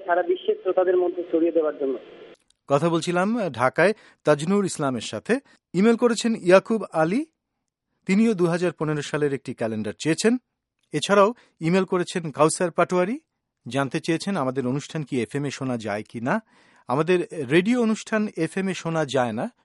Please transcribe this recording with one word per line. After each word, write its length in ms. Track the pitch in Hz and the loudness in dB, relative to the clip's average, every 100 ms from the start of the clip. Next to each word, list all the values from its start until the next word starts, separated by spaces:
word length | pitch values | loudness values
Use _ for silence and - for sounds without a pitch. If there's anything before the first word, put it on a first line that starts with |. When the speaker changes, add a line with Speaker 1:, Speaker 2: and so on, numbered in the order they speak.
| 180 | 2
Speaker 1:
সারা 180 | 175 | 0
বিশ্বের 320 | 175 185 - 208 | 0 -2 -2 -4
শ্রোতাদের 420 | 190 185 185 180 | 0 0 2 2
মধ্যে 260 | 175 180 170 | 0 -4 -2
ছড়িয়ে 200 | 165 165 | 0 2
দেওয়ার 280 | 160 156 139 | 2 0 -2
জন্য। 200 | 135 123 - - - - _ _ - | -4 -6 -10 -20 -20 -20 _ _ 0
Speaker 2:
কথা 220 | 139 170 | 0 2
বলছিলাম 600 | 170 170 175 196 240 180 | 0 -2 -2 0 -2 -4
ঢাকায় 440 | 117 127 - 175 214 - _ | 0 0 4 2 2 -10 _
তাজনুর 420 | - 151 160 202 190 | 0 0 2 0 0
ইসলামের 360 | - 143 123 | -2 -4 -4
সাথে। 380 | - 110 - 254 - _ _ | -8 -8 -2 -4 -4 _ _
ইমেল 220 | 170 220 226 | 2 2 4
করেছেন 400 | 240 233 233 226 | 2 2 -2 -2
ইয়াকুব 480 | 175 190 - 226 190 | 6 6 6 -4 -2
আলী, 320 | 165 160 226 320 _ _ _ _ _ _ _ - | 0 0 0 -4 _ _ _ _ _ _ _ 0
তিনিও 280 | 196 226 | 2 4
দুহাজার 380 | 190 175 170 175 | 2 2 2 -2
পনেরো 300 | - 156 151 | -2 -4 -4
সালের 320 | - 151 147 | -4 -2 -2
একটি 200 | 135 - | -2 -8
ক্যালেন্ডার 400 | 120 113 110 107 - | -6 -4 -4 -6 -4
চেয়েছেন। 380 | 147 160 220 247 _ _ _ _ _ | -2 2 2 0 _ _ _ _ _
এছাড়াও 420 | 151 - 202 202 240 _ - | -6 2 4 4 2 _ -6
ইমেল 240 | 160 185 190 | 0 2 2
করেছেন 460 | 185 170 190 160 | -2 -2 -4 -4
কাউসার 400 | 131 156 - 180 | 2 2 2 -2
পাটোয়ারি, 480 | 160 170 180 180 285 _ _ _ _ 117 | 0 0 2 0 -4 _ _ _ _ -8
জানতে 320 | 127 139 165 | -4 -2 -4
চেয়েছেন 380 | 156 165 - 196 | -2 -2 -2 -2
আমাদের 300 | 131 131 123 | -2 -2 -4
অনুষ্ঠান 360 | 143 - 160 | -4 -6 -8
কি 180 | 139 131 | -4 -4
এফএম 240 | 113 143 143 | -4 -4 -6
এ 40 | |
শোনা 280 | - 131 120 | -6 -6 -6
যায় 260 | 107 101 107 | -6 -6 -8
কি 120 | 120 | -8
না। 200 | 120 208 - _ _ _ - | -4 -4 -6 _ _ _ -4
আমাদের 580 | 143 160 180 - 170 120 | 0 2 0 0 -8 2
রেডিও 300 | 160 190 247 | 2 4 2
অনুষ্ঠান 460 | 226 214 - 220 208 - | 2 0 -2 -2 -2 -4
এফএম 300 | 160 - 190 | -4 -2 -4
এ 60 | |
শোনা 320 | 175 165 160 147 | -4 -4 -2 0
যায় 260 | 135 123 | 0 0
না, 180 | 110 208 _ | -2 -6 _